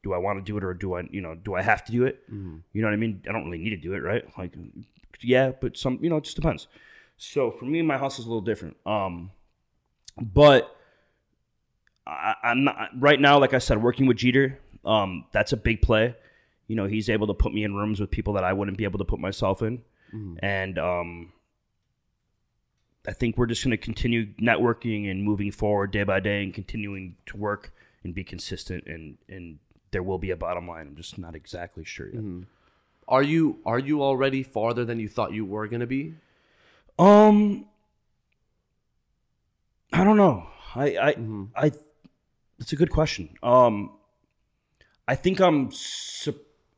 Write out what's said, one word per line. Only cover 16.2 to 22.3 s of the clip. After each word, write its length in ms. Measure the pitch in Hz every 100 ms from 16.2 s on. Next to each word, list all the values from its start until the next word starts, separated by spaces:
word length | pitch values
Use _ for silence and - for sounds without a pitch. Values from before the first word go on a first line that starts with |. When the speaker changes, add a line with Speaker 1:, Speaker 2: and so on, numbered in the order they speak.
| _ _ _ _ -
Speaker 1:
You 80 |
know, 100 | 110
he's 240 | 98 110 107
able 180 | 110 101
to 60 |
put 200 | 98 -
me 100 | 104
in 100 | 104
rooms 240 | 101 107 101
with 120 | 101
people 220 | - 107
that 100 | 101
I 100 | 90
wouldn't 240 | 98 98 98
be 60 |
able 160 | 101 98
to 60 |
put 140 | 98 -
myself 420 | 92 101 98 98
in. 160 | 110 123 _ _ _
Speaker 2:
Mm-hmm. 220 | 110 101 82
Speaker 1:
And, 320 | 98 98 95 82
um, 560 | 85 87 87 85 82 _ _ _ _ _ _ _ _ _ _